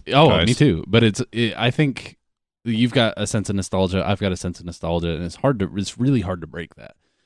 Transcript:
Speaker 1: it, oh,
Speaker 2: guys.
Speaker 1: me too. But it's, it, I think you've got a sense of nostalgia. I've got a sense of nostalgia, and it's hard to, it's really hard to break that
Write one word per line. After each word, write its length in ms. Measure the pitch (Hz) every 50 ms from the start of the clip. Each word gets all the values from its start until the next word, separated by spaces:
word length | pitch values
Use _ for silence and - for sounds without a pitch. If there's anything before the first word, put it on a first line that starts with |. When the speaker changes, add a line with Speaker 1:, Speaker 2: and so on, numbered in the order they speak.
| -
Speaker 1:
it, 80 | - 104
oh, 140 | 139 160 147
Speaker 2:
guys. 180 | 104 - 85
Speaker 1:
me 80 | 110 123
too. 300 | - 151 139 90 80 -
But 160 | - 98 117 117
it's, 180 | 110 95 - 127 - -
it, 220 | 113 120 110 92
I 140 | - 110 120
think 460 | 120 - 156 139 123 - - - - _ _ _ _ _ _ _ _ _ -
you've 280 | 117 117 110 120 120 117
got 220 | 135 117 110 -
a 100 | - 104
sense 220 | - - 110 95 -
of 60 | 101
nostalgia. 500 | 98 92 - - 95 95 90 90 95 -
I've 140 | 90 104 -
got 120 | 101 98 90
a 40 |
sense 240 | - - 90 87 -
of 60 | 85
nostalgia, 440 | 87 82 - - 82 85 85 85 85 82
and 100 | 76 87
it's 120 | 85 -
hard 220 | - - 139 139 104
to, 100 | 98 - -
it's 200 | 101 98 - - -
really 220 | 120 135 139 120
hard 200 | 92 87 92 85 80
to 40 |
break 280 | 76 69 85 82 - -
that 200 | - - - - _ _ _ _ _ _